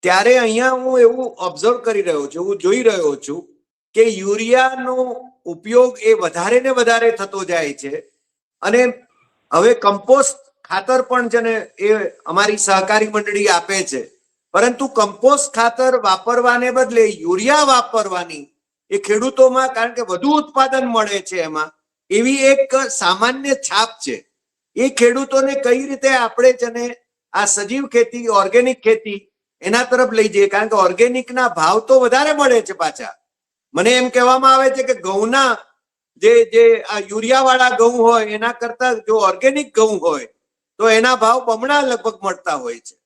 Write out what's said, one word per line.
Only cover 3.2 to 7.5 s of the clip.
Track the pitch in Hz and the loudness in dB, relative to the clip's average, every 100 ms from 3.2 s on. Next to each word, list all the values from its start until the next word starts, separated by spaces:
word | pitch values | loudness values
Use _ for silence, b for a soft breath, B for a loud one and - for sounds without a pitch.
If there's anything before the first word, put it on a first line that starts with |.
| - | -10
છું | 160 - _ _ _ _ | -12 -14 _ _ _ _
કે | 214 | 2
યુરિયાનો | 226 196 190 208 226 254 262 262 254 254 254 240 - _ | 2 2 -4 -4 2 2 2 -2 -6 -4 -6 -8 -16 _
ઉપયોગ | - 170 214 240 254 247 214 | -14 -14 0 2 2 0 0
એ | |
વધારે | 220 175 170 185 247 | 2 0 -4 0 0
ને | 262 | 0
વધારે | 254 233 233 233 | 0 2 2 2
થતો | 226 196 196 | -2 -8 -8
જાય | 185 | -4